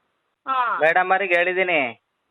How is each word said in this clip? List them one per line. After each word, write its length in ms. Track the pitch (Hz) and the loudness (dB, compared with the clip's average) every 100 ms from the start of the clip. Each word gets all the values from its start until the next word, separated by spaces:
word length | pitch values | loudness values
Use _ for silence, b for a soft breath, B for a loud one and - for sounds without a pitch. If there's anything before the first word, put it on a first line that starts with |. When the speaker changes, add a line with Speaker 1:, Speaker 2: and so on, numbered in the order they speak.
| _ _ _ _ 269 | _ _ _ _ -6
Speaker 1:
ಹಾ. 300 | 262 233 185 | -4 -2 0
Speaker 2:
ಮೇಡಮ್ 300 | 151 175 185 | 2 2 2
ಅವ್ರಿಗೆ 240 | 190 196 | 0 2
ಹೇಳಿದೀನಿ. 460 | 175 175 180 185 160 123 - _ _ _ | 0 0 0 0 0 -2 -8 _ _ _